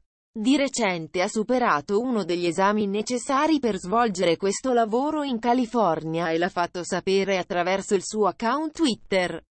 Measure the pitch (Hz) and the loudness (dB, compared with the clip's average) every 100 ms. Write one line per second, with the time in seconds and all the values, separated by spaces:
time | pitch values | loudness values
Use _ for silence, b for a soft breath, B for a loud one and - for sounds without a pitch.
0 | _ _ _ 226 214 285 269 - 202 175 | _ _ _ -4 2 2 2 0 -2 -2
1 | 160 180 185 220 214 254 226 147 147 202 | -4 -2 -2 -2 0 2 2 2 2 -2
2 | 254 233 165 175 175 175 196 214 202 208 | 0 -2 -2 -2 0 2 2 2 0 -2
3 | 214 247 - 269 311 311 233 190 180 226 | -2 -4 -2 0 2 2 0 -4 -2 0
4 | 240 180 175 160 190 202 262 240 226 233 | 0 2 0 2 0 -2 0 2 2 0
5 | 294 311 277 226 240 247 233 240 190 156 | 0 -2 -2 -2 2 2 2 2 2 0
6 | 156 165 170 165 175 180 170 180 165 180 | -2 -2 0 0 -2 -2 -4 -4 -6 -4
7 | 190 190 190 190 - 180 175 196 - 196 | 0 0 2 0 -2 -2 0 0 0 -2
8 | - 214 190 - 226 277 320 320 302 311 | 0 0 0 0 -2 -2 -2 0 0 0
9 | - 190 175 165 - | -2 0 0 -4 -14